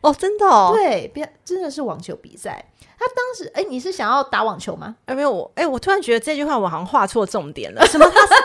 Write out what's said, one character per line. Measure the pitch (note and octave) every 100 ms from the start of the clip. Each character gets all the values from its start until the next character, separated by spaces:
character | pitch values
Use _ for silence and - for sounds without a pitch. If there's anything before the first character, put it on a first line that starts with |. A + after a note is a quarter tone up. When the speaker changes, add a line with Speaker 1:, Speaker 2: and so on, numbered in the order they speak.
Speaker 1:
哦， | D4+ C#4+
真 | F#4+ G#4
的 | G4+
哦？ | B3+ -
Speaker 2:
对， | A4 F#4 G3+ A3+
不 | -
要， | D#4 _ -
真 | F4+
的 | E4+
是 | C#4
网 | B3+ E3
球 | F3 -
比 | - -
赛。 | - - - _ _ _
他 | B4+
当 | B4+ B4 B4
时， | F4
诶， | - G4
你 | B3+
是 | E4+
想 | F#4 G#3+
要 | C4
打 | C4+ G#3
网 | A3 E3+
球 | - D#3
吗？ | D#3 A3+ -
Speaker 1:
诶， |
没 | C4
有， | C#4+
我， | G3 -
诶， | - E4
我 | B3+
突 | F#4
然 | G4
觉 | C#4+
得 | A#3
这 | A3+ D4
句 |
话 | D4 C4+
我 | F#3+
好 | E3
像 |
画 | F#3 C#4+ G3
错 | A#3
重 | G3 G#3+ D3
点 | - G2 G#2
了。 | -
什 | -
么 | E4+
他， | F4 G#4 G#4+